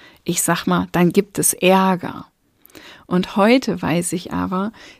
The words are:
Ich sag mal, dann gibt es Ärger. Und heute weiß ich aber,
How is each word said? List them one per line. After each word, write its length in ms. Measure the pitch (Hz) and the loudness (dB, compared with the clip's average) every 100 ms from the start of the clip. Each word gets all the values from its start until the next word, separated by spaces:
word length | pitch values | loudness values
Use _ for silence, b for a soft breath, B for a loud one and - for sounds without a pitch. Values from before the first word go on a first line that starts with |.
| b b - | b b -6
Ich 140 | 175 | -2
sag 240 | - 170 - | -2 -2 0
mal, 220 | 175 180 | -2 0
dann 220 | 175 175 | 2 2
gibt 260 | - - - | 2 0 -2
es 140 | - | -2
Ärger. 760 | - 180 190 190 180 - - - _ _ _ B B B B B | 2 4 4 2 0 -4 -12 -18 _ _ _ B B B B B
Und 300 | 180 - 208 | -2 0 2
heute 440 | 208 262 233 175 | 4 4 2 -4
weiß 320 | - 170 175 | -2 -2 -2
ich 200 | 185 - | -6 -6
aber, 400 | 175 185 185 208 - B | -6 -4 -4 -6 -10 B